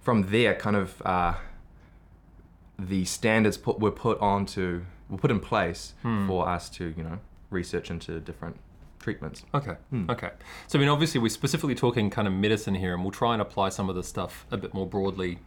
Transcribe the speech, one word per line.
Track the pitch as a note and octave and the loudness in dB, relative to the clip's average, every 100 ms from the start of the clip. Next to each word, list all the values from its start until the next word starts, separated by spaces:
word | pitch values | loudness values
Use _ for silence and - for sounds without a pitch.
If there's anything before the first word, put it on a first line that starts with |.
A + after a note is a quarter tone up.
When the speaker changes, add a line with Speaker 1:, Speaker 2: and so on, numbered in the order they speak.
Speaker 1:
from | - A#2 F#2+ | 4 2 4
there, | G#2+ A#2 F#2+ | 4 4 2
kind | A2 G#2 | 2 0
of, | F#2 - | 0 -4
uh, | - F2+ F2 E2 - - - - - - - - - - - - - - | 0 2 2 0 -6 -14 -20 -20 -20 -20 -20 -20 -20 -20 -20 -20 -20 -10
the | F#2 G2 F2+ | -2 0 0
standards | - A#2 A2 G#2+ G2 | 0 4 6 6 2
put, | - G2+ | -2 2
were | G#2+ | 2
put | - A#2+ G#2+ | 2 0 2
onto, | G2+ G2 G2 - F#2 F2 F2 - - | 2 2 0 -2 -2 -2 -6 -16 -12
were | F#2+ | -2
put | C#3 | 2
in | A2 | 0
place | - A2 F2 F2 - - | 0 0 0 -2 -10 -8
Speaker 2:
Hmm. | A#2+ A2 G2 | -2 0 0
Speaker 1:
for | F#2 F2 | 0 0
us | F2 - | -2 -6
to, | - F2 D#2+ | -8 -8 -6
you | |
know, | D#2+ F2 - - - | -8 -10 -14 -20 -8
research | F#2 F2 F2 - | -6 -4 -6 -6
into | E2 - E2 | -10 -8 -10
different | D#2+ E2 E2 - - - - - | -10 -12 -12 -14 -18 -20 -20 -10
treatments. | - G#2 D2+ - - | -8 -6 -8 -12 -4
Speaker 2:
Okay. | C#3+ C3+ E2 - | -4 -2 -10 -6
Speaker 1:
Hmm. | B2+ E2+ | -4 -2
Speaker 2:
Okay. | - F2+ - - - - | -2 -4 -10 -18 -18 0
So, | D3+ | 4
I | |
mean, | C#3+ | 4
obviously, | D3 D#3 - | 4 4 4
we're | A2+ | 2
specifically | - C#3 D#3 D3+ A#2+ | 2 0 0 0 2
talking | B2 A#2+ G#2 | 2 4 2
kind | - G#2 | 2 0
of | |
medicine | F#2+ G#2 G#2+ - F#2+ | 2 4 2 2 0
here, | F#2 | 0
and | F2 | -2
we'll | F#2 | -2
try | - A#2 | 0 2
and | A#2 | 2
apply | G#2 - F#2+ | 0 0 -2
some | - G2 | 0 -2
of | F2+ | -2
this | F2 | -4
stuff | - F2 - - | -6 -6 -8 -6
a | A2 | -6
bit | - | -4
more | F#2+ F#2+ | -6 -2
broadly | G2+ G2 F#2+ F2+ F2 | 0 0 0 -4 -4